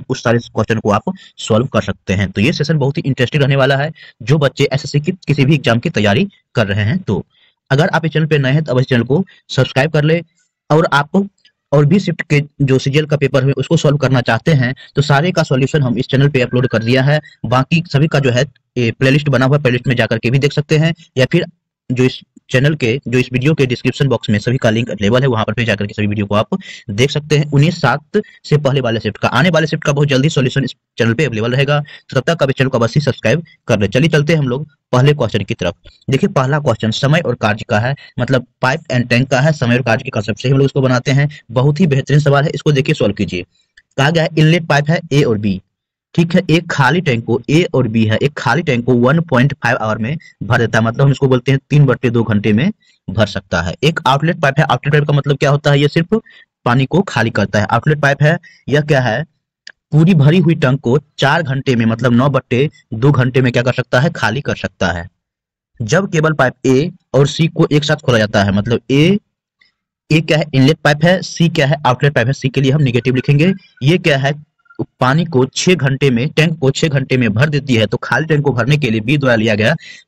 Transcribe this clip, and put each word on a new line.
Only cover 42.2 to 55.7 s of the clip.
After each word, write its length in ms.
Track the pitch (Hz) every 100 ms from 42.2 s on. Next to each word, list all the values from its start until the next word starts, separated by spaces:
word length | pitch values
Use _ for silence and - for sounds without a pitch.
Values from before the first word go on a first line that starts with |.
सवाल 220 | 147 139
है, 80 | 147
इसको 200 | - -
देखिए 240 | 139 151 151
solve 180 | 110 101
कीजिए। 300 | 90 90 87 _ _ _ _ -
कहा 120 | 139
गया 140 | 165
है 60 | 156 156
inlet 300 | 156 175 165
pipe 220 | 143 147
है 100 | 175 170
ए 100 | 139
और 140 | 139 104
B, 240 | 104 92 - _ _ _ _ -
ठीक 180 | 170 190
है, 60 | 185
एक 200 | 165 170
खाली 300 | - 127 170
tank 220 | 147 117 113
को, 140 | 120 -
ए 140 | 151 180
और 220 | 135 120
B 160 | 113 107
है, 120 | 110
एक 160 | 139 -
खाली 240 | 120 120
tank 220 | 170 120 120
को 80 | 123
वन 240 | 123 165
पॉइंट 320 | 165 135 151
फ़ाइव 240 | 143 117 127
आवर 200 | 110 107
में 200 | 113 160 - _
भर 140 | 104 123
देता 200 | 113 117
है, 60 | 113
मतलब 160 | 117
हम 100 | 139
इसको 160 | 135 135
बोलते 240 | 127 -
हैं 80 | 135 -
तीन 160 | 147 139
बट्टे 240 | 120 120
दो 140 | 117
घंटे 300 | 113 104 110
में 160 | 107 180 - _ _ -
भर 200 | 95 101
सकता 340 | 98 - 90
है। 120 | 85 -
एक 160 | 147 160 127
outlet 320 | 139 156 147
pipe 200 | 139 135
है, 60 | -
outlet 280 | 123 143
pipe 120 | 147 147
का 80 |
मतलब 240 | 143 147 139
क्या 120 | 143
होता 220 | 143 147